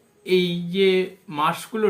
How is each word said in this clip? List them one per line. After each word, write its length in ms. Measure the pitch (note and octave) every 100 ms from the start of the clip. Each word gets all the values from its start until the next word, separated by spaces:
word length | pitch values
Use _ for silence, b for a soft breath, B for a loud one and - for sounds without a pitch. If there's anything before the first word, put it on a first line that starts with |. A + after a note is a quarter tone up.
| _ _ - F#3
এই 140 | F3+ F3 F3 F#3+
যে 140 | F#3+ F#3 F3+ - - D3
মাসগুলো 480 | D#3 E3 - A3 G#3